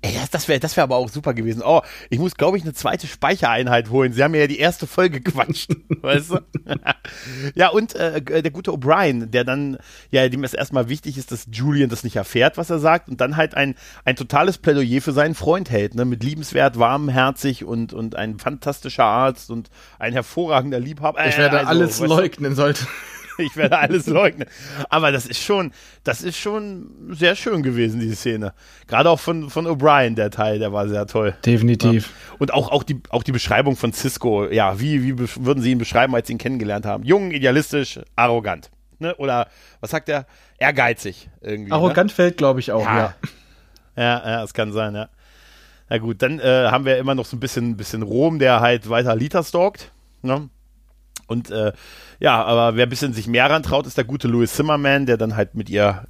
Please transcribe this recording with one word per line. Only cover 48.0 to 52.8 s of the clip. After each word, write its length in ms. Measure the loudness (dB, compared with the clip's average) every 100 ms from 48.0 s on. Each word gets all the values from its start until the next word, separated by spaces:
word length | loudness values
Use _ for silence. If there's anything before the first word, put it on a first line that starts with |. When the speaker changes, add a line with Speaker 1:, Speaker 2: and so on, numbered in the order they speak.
Speaker 1:
Rom, 360 | -4 2 2 4
der 220 | 4 6
halt 280 | 4 2 0
weiter 280 | 0 2 0
Lita 260 | 0 -2
stalkt, 480 | -2 0 0 -2 -20 _ _ _
ne? 260 | -4 -4 -4 _ _ _ _ _ _ -20 _
Und, 240 | -6 -4
äh, 220 | -2 -2 -4 -18 -20 -20 -2
ja, 240 | 2 4
aber 320 | 4 4 2
wer 80 | 2